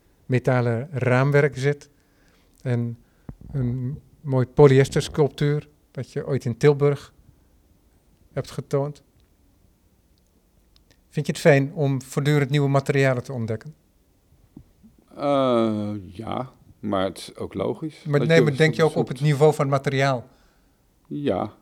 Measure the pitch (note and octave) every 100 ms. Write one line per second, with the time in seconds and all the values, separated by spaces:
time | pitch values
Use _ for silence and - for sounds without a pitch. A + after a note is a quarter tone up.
0 | _ _ - C3 - B2+ A#2+ A2+ C#3+ C3
1 | A#2+ B2 C#3 C#3+ C#3+ B2+ C#3 C#3+ - _
2 | _ _ _ _ _ _ B2+ A#2+ A#2+ A#2
3 | _ _ - - - C#3+ B2 B2+ B2 D3+
4 | - _ C#3+ C3+ A#2+ - D3 C3 C3+ D#3
5 | - - C#3 - D3 D3 - _ _ C#3+
6 | - C#3+ C3+ C3 A#2+ - D3 C#3 C#3+ C#3
7 | - _ _ _ _ _ _ _ _ _
8 | _ _ _ C#3 - - - C#3 D3 -
9 | _ _ _ _ _ _ _ _ _ _
10 | _ _ _ _ _ _ _ _ _ _
11 | _ D#3 C#3+ - E3 C#3 C#3 E3 C#3 C3+
12 | - D#3 C#3+ D3 C3 D3 C#3 C#3 C#3 C#3
13 | C3+ B2 - C3 A2 A2 D3+ - _ _
14 | _ _ _ _ _ - - _ - _
15 | _ - C#3+ C#3 C3 A#2 A2+ G#2+ G#2 G#2
16 | F2+ F#2 A2 G#2+ C3 - _ _ G#2+ G2
17 | F#2+ - - - G2 F#2+ A#2 A#2+ D#3 -
18 | D#3 C#3+ D#3 E3 D3+ C3+ D#3 D#3+ D#3 E3
19 | - B2+ D3+ C#3 D#3 D3 C3+ C#3 D3 C3+
20 | C#3 B2 - _ _ _ _ _ _ _
21 | _ D3 C#3 F#2+ G#2+ -